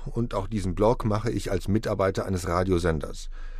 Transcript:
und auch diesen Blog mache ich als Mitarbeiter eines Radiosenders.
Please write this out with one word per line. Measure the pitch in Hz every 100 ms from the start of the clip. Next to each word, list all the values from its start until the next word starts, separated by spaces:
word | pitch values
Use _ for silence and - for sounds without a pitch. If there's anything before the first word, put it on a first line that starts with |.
und | - 120 120
auch | 101 92
diesen | 107 92
Blog | 85 104 123 110
mache | 104 117
ich | 101 -
als | 95 98
Mitarbeiter | 107 113 98 98 98 98
eines | 92 85
Radiosenders. | 87 92 87 85 76 - - - - -